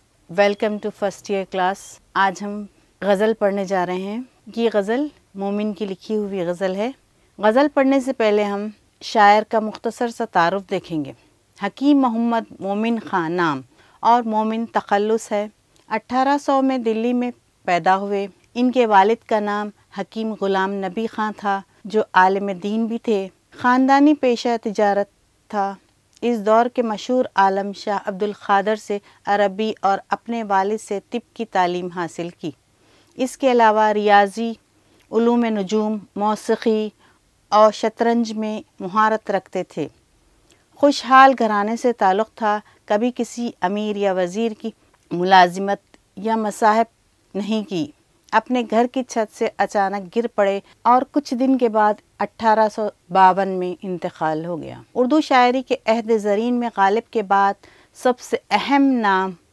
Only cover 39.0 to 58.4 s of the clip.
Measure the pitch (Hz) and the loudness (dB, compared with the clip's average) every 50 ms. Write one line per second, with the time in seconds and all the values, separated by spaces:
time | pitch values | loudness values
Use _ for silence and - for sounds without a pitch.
39 | 214 220 220 214 - - 202 190 - - - 190 180 - - - 151 131 - _ | 2 2 2 -2 -2 -4 -4 -4 -4 -4 -8 -8 -8 -6 -6 -8 -8 -8 -8 _
40 | _ _ _ _ _ _ _ _ _ _ _ _ _ _ _ - - 285 285 - | _ _ _ _ _ _ _ _ _ _ _ _ _ _ _ 2 2 2 2 2
41 | - 233 262 262 269 269 269 240 233 214 214 208 202 214 226 226 - 247 233 - | -2 4 6 8 8 8 6 4 0 0 0 0 -2 -2 -4 -2 -2 -2 -2 2
42 | 208 190 185 196 220 - _ - 233 214 208 208 - _ _ _ _ - 214 208 | 2 2 2 2 -2 -4 _ -4 -2 -2 -2 -2 -6 _ _ _ _ -2 0 0
43 | 226 247 247 - 240 - - - 240 240 - - - 180 202 208 214 214 208 202 | 0 0 -2 -4 -8 -8 -6 -8 -8 -8 -6 -4 -4 -2 -2 -2 -4 -4 -4 -2
44 | 202 196 185 185 185 175 180 208 233 233 214 - - 226 - _ _ _ _ _ | -2 0 0 0 -2 -4 -2 -2 -4 -4 -4 -6 -10 -12 -12 _ _ _ _ _
45 | _ _ - 175 175 185 196 185 180 180 175 190 196 196 202 202 - _ _ _ | _ _ -4 -4 0 4 6 8 6 6 4 -2 -4 -4 -4 -6 -6 _ _ _
46 | _ _ _ - 190 220 220 226 220 208 196 - 240 214 214 220 233 - _ _ | _ _ _ -10 -6 -4 -4 -2 -2 -4 -4 0 2 2 4 2 0 -2 _ _
47 | _ _ _ _ _ _ _ 185 208 196 220 220 208 202 202 175 151 143 - _ | _ _ _ _ _ _ _ -8 -4 -4 -4 -4 -4 -4 -6 -6 -6 -6 -8 _
48 | _ _ _ _ _ _ - 220 220 - 254 254 240 214 214 220 240 247 - - | _ _ _ _ _ _ -2 -2 0 0 -4 -4 -4 -2 0 0 0 0 -2 -6
49 | 240 - - 240 220 214 - - 233 214 - - 202 190 - 214 196 190 190 208 | -8 -6 -4 -6 -6 -6 -4 -6 -6 -6 -2 -2 -4 -2 0 -2 -2 -2 -2 -6
50 | 190 175 - 226 233 233 - - 202 196 196 196 - _ - _ _ 226 240 254 | -10 -6 -6 -4 -4 -4 -2 0 0 0 0 -2 -6 _ -20 _ _ 2 2 2
51 | 269 - _ 302 285 - 277 233 269 262 269 254 247 233 214 220 214 208 214 - | 2 0 _ -4 -4 -4 -4 -2 0 0 2 2 0 0 2 2 2 2 0 -2
52 | _ _ _ _ 208 202 - _ 226 226 214 214 220 214 - - 214 208 - _ | _ _ _ _ -8 -8 -6 _ 0 2 4 4 2 0 0 -4 -6 -6 -6 _
53 | _ _ 175 190 190 185 180 185 196 190 190 185 180 180 180 - - 196 185 170 | _ _ 2 6 6 6 6 4 0 -2 -2 -4 -4 -6 -6 -8 -8 -8 -8 -6
54 | - 180 - - 165 156 160 156 165 170 180 156 139 131 127 123 117 _ _ - | -6 -8 -8 -4 -4 -2 -2 -4 -4 -6 -8 -10 -10 -12 -16 -18 -20 _ _ -2
55 | 247 247 294 311 302 - 294 254 247 247 247 269 254 - 262 - - - 226 233 | 0 2 2 0 2 2 2 4 4 4 2 0 -2 -4 -6 -4 -2 -2 -2 -2
56 | 220 214 233 220 202 208 202 202 226 240 247 240 240 233 - - 196 196 202 226 | 0 0 -2 0 0 0 -2 0 0 -2 -2 -2 -4 -4 0 2 2 2 2 0
57 | 233 - - 233 214 190 202 196 196 196 196 - _ - _ _ _ _ _ - | -4 -4 -6 -6 -2 0 2 2 2 2 0 -4 _ -20 _ _ _ _ _ -2
58 | - 254 247 - - - - - | -2 -2 -2 -2 -4 -8 -8 -8